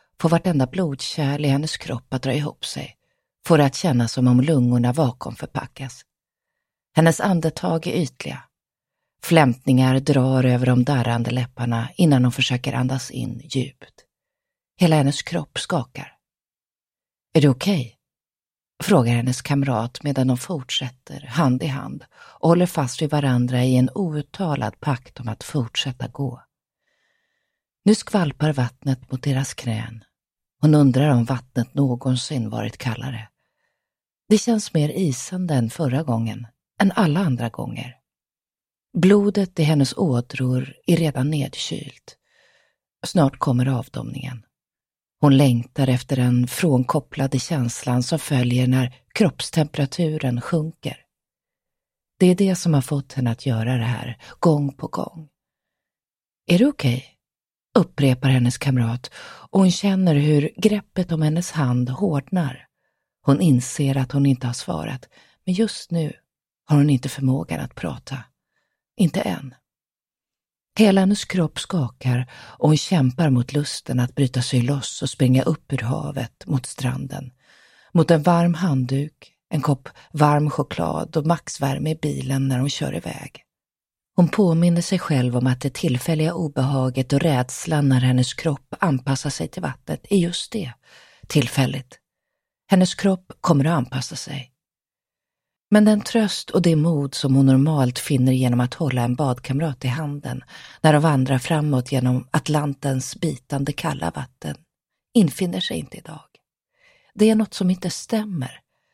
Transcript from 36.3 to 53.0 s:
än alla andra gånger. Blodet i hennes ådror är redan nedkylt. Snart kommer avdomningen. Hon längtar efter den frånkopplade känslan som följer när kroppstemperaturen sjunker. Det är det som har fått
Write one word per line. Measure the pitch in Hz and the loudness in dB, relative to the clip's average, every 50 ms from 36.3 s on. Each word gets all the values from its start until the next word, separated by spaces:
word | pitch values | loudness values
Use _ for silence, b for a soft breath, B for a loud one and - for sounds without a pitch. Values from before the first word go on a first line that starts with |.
| 104 110 117 - _ _ _ _ _ - | -6 -10 -14 -16 _ _ _ _ _ 0
än | 202 190 | 0 0
alla | - - 196 156 147 180 | 2 2 2 2 2 0
andra | 196 160 127 117 120 113 | 0 0 -2 -2 -4 -6
gånger. | - - 117 117 113 117 123 123 - _ _ _ _ _ _ _ _ _ _ _ _ _ _ _ _ _ _ _ - 175 | -6 -8 -10 -10 -10 -12 -14 -16 -16 _ _ _ _ _ _ _ _ _ _ _ _ _ _ _ _ _ _ _ -4 2
Blodet | 175 190 202 208 202 208 202 202 196 - - - | 6 6 6 6 4 2 2 0 -2 -2 0 0
i | 156 | 2
hennes | 151 160 147 135 - - - | 2 4 4 2 2 0 -2
ådror | 196 156 123 120 123 - - - 127 127 127 127 131 135 - _ - 170 | 0 0 0 0 -2 -4 -6 -4 -2 0 0 -2 -2 -6 -12 _ 0 2
är | 175 165 | 2 2
redan | 165 147 135 131 131 147 | 2 0 0 -2 -2 -2
nedkylt. | 156 147 131 - - - - - - - - - - _ _ - - _ _ _ _ _ _ _ _ _ _ _ _ _ _ _ _ - - | -2 -2 -4 -6 -8 -10 -10 -8 -8 -10 -10 -14 -18 _ _ -20 -20 _ _ _ _ _ _ _ _ _ _ _ _ _ _ _ _ -14 -12
Snart | - - 185 143 135 - - | -4 0 2 2 2 0 -2
kommer | - 147 123 123 127 | -2 0 0 2 2
avdomningen. | 135 131 120 - - - 120 110 113 - - 127 127 123 113 - _ _ _ _ _ _ _ _ _ _ _ _ _ _ - | 0 0 -2 -4 -8 -12 -12 -10 -10 -10 -10 -10 -12 -12 -14 -18 _ _ _ _ _ _ _ _ _ _ _ _ _ _ 2
Hon | 151 143 135 135 | 4 6 6 6
längtar | 147 131 120 117 120 - - - 135 131 | 6 4 4 0 -2 -6 -2 -2 0 0
efter | 127 123 - - 139 | 0 -2 -2 -4 -2
den | 131 123 123 123 123 123 123 | 0 2 2 2 2 0 0
frånkopplade | - - 185 165 135 123 127 - - 147 - _ - 151 135 135 - 127 | -2 -2 0 2 2 2 2 2 0 -2 -2 _ -6 -4 -4 -2 -2 -4
känslan | - - 165 139 120 117 - - - 131 123 123 123 | -4 -2 -2 -2 -2 -4 -6 -6 -4 -2 0 0 0
som | - 165 143 | -2 -4 -4
följer | - - 147 127 123 123 123 123 127 127 | -4 -2 0 0 2 2 2 2 2 2
när | 127 131 127 123 B B B B - | 2 2 0 -2 B B B B -2
kroppstemperaturen | - 220 151 - - - - - 170 147 - - - 139 135 - - 175 156 156 156 151 135 120 120 | 0 0 0 0 -2 -12 -4 0 0 0 0 -2 -4 -4 -4 -2 -4 -2 -2 -2 -2 -2 -2 -4 -4
sjunker. | - - 180 160 151 160 - _ - - - - _ _ _ _ _ _ _ _ _ _ _ _ _ _ _ _ _ _ _ _ _ _ _ - | -4 -2 -2 -2 -2 -4 -8 _ -12 -12 -12 -12 _ _ _ _ _ _ _ _ _ _ _ _ _ _ _ _ _ _ _ _ _ _ _ 2
Det | 185 | 4
är | 180 180 | 4 4
det | 185 202 190 185 | 4 2 0 0
som | - - 175 151 | 0 0 2 2
har | 139 | 2
fått | 127 - 147 139 | 2 0 -4 -4